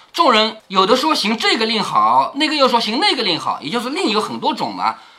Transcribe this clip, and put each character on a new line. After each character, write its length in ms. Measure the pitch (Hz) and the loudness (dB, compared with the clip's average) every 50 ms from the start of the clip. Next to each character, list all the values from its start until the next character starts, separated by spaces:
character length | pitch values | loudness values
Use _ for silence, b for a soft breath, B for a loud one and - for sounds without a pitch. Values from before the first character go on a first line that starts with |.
| B B | B B
众 220 | B - - 269 226 | B 2 2 4 4
人 240 | 214 220 220 220 - - | 4 2 2 -2 -8 -14
有 180 | _ 190 190 190 | _ 0 0 2
的 100 | 196 254 | 4 2
说 200 | 254 294 311 302 | 2 2 0 0
行 220 | - - 208 226 | 0 0 -2 -2
这 180 | 220 - 403 359 | 0 0 0 0
个 100 | 233 220 | 0 0
令 160 | 220 226 208 | -2 -2 -2
好， 520 | - - - - 107 220 247 262 - - - | -2 0 0 2 2 4 4 2 2 0 -2
那 120 | 277 311 | -2 -2
个 60 | 277 311 | -2 2
又 140 | 294 269 | 2 2
说 120 | 220 220 233 | 2 2 0
行 200 | - 214 220 294 | 0 -2 -2 0
那 160 | 415 403 339 | 0 0 0
个 80 | 269 214 | 0 -2
令 160 | 185 160 143 | -2 -4 -2
好， 200 | - 127 87 - | -4 -6 -6 -6
也 80 | 117 151 | -6 -6
就 100 | 208 233 | -6 -6
是 100 | 208 254 | -6 -4
令 200 | 294 381 381 247 | -4 -2 -2 0
有 100 | 202 214 | 0 -2
很 200 | - - 120 113 | -2 -4 -6 -4
多 140 | - 285 254 | -2 -2 -2
种 220 | - 135 113 95 | -2 -4 -6 -6
嘛。 220 | 92 95 110 110 B B B B | -2 -2 -2 -4 B B B B